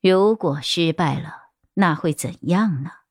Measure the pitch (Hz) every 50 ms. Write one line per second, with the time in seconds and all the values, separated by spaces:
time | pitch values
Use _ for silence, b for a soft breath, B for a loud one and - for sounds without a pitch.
0 | - 185 185 190 196 214 220 214 - 160 139 147 - - - 175 170 160 156 -
1 | 175 147 135 131 135 156 - - - _ _ _ _ _ _ 190 196 - 196 -
2 | - 165 147 - - - 175 - - - 175 190 226 214 160 127 139 170 - -
3 | _ _